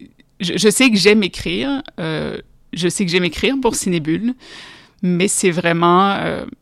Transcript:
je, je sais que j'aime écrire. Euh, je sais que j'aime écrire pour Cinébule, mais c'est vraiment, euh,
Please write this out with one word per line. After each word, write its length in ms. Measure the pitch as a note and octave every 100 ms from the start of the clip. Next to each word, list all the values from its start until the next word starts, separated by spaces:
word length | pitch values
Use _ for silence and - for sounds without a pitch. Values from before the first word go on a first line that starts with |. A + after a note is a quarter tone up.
| - _ _ -
je, 140 | F3 F3+
je 140 | G#3
sais 220 | - C4+
que 60 | G#3
j'aime 260 | F#3+ G#3+
écrire. 580 | F#3+ - - F#3 C4+ C#4 - -
Euh, 380 | E3 D#3 D3+ - - _ _
je 160 | F3 F3
sais 160 | - F3+
que 60 |
j'aime 140 | F3+ F3+
écrire 300 | - G3+ C4+
pour 140 | B3 -
Cinébule, 600 | G3 F3 D3+ E3+ A#3 B3+ - - - - - _
mais 260 | F3+ F3 G3
c'est 240 | - F#3+
vraiment, 600 | E3+ E3+ E3+ E3+ F3+ G3
euh, 340 | G3 E3 D#3+ - -